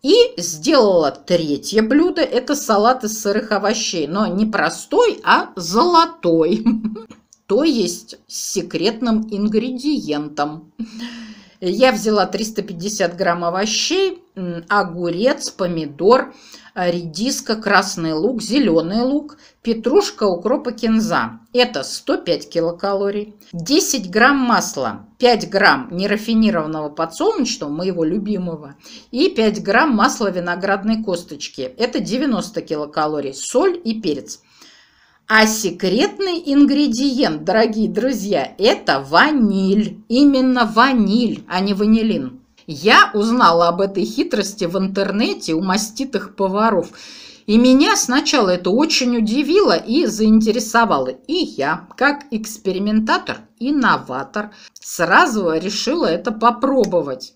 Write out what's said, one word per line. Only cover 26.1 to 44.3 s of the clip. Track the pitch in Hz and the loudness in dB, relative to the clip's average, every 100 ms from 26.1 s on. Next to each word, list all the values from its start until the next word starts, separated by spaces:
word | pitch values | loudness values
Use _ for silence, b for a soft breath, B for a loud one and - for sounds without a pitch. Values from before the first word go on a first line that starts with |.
| 208 - 226 214 175 156 156 151 | -2 0 2 2 2 -2 -6 -8
подсолнечного, | 147 165 - 359 392 262 - 147 | -6 -6 0 -2 0 -4 -4 -6
моего | 151 190 170 | -4 -4 -2
любимого, | 160 202 196 202 175 160 143 - B B B | -2 -2 -2 -4 -4 -8 -14 -20 B B B
и | 240 381 | 0 0
пять | 370 220 185 | 2 0 0
грамм | 175 220 311 220 | 0 2 4 2
масла | 254 - 202 | 2 0 -2
виноградной | 180 175 175 196 196 208 220 | -2 -4 -4 -2 -2 0 -2
косточки. | 214 170 - 147 - - | -2 -6 -6 -14 -12 -10
Это | 127 - 233 285 | -12 -4 -4 -2
девяносто | 170 247 285 208 - 170 | -4 -2 0 -2 -4 -8
килокалорий. | - 156 147 160 151 151 139 | -6 -6 -4 -2 -2 -2 -6
Соль | 135 - - 262 - | -8 -2 0 0 0
и | 226 220 | -6 -4
перец. | 185 139 - - b b b b b b b b _ | -4 -6 -8 -20 b b b b b b b b _
А | 220 214 | 2 2
секретный | - 190 175 185 214 392 - 381 339 320 | 0 -4 -2 0 2 0 -2 -4 -4 0
ингредиент, | 277 285 285 294 226 277 247 269 151 | 4 4 4 0 0 0 2 0 0
дорогие | 156 220 220 214 202 | 0 2 2 0 -2
друзья, | 175 254 220 196 175 - - | 0 -2 -4 -2 -2 -2 0
это | 214 403 - 139 | 0 2 0 -2
ваниль. | 139 165 277 294 208 190 190 208 - - _ | 2 2 4 2 0 2 2 2 0 -6 _
Именно | 240 285 269 262 254 | 4 4 4 2 2
ваниль, | 220 220 262 254 196 220 226 147 - | 2 2 4 4 2 2 0 -4 -6
а | 180 | -4
не | 196 | -2
ванилин. | 196 214 220 220 170 131 123 _ _ b | 0 2 2 2 -2 -4 -12 _ _ b
Я | 143 180 311 403 | -2 4 6 6
узнала | 208 220 247 190 170 170 | 2 0 4 4 6 4
об | 180 | 2
этой | 196 202 | -2 -2
хитрости | 208 - - | -4 -2 -2